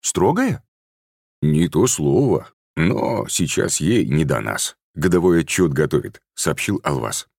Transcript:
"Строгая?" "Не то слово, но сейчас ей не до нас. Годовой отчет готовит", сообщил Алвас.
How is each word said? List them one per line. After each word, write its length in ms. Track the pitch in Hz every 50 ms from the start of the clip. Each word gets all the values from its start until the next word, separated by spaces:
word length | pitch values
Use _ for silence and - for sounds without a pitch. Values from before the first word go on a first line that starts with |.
"Строгая?" 640 | - - - - 85 104 156 202 262 262 156 - _ _ _ _ _ _ _ _ _ _ _ _ _ _ _ _ -
"Не 260 | 76 76 76 87 82
то 180 | - 78 -
слово, 600 | 123 - - 76 71 67 - 143 131 92 - - - _ _ _ _ _
но 520 | - 80 87 - - - - 120 110 - -
сейчас 520 | - - 92 73 - - - 92 - -
ей 260 | 76 80 117 113 87
не 180 | - 69 76 80
до 160 | 69 67 57
нас. 360 | 53 53 50 - - - - _ _ _ _
Годовой 460 | - 73 92 85 90 82 92 87 85
отчет 320 | 80 - - - 92 82 69
готовит", 500 | 71 78 69 - 71 - - - - _ _ _
сообщил 460 | - - - 73 - - - 101 - _
Алвас. 460 | - 71 65 57 55 53 - - _ _